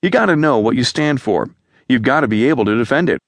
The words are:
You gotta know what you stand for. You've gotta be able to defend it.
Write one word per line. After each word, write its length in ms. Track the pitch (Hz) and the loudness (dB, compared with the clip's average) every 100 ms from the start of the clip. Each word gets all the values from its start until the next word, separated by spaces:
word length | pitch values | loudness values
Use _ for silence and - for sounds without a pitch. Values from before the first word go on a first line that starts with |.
You 80 | 190 | 0
gotta 240 | 240 214 | 0 2
know 240 | 160 151 123 | 2 2 2
what 160 | 107 | 2
you 80 | 127 | 0
stand 380 | 120 - 151 143 | -2 -2 -2 -2
for. 300 | - 90 57 - _ _ _ | -2 -2 -2 -10 _ _ _
You've 140 | 127 | -2
gotta 240 | 110 143 139 | 0 0 0
be 220 | 107 123 | 0 0
able 160 | 151 | 0
to 120 | 104 110 | 0 0
defend 320 | 113 139 175 | 0 0 0
it. 120 | 76 | -2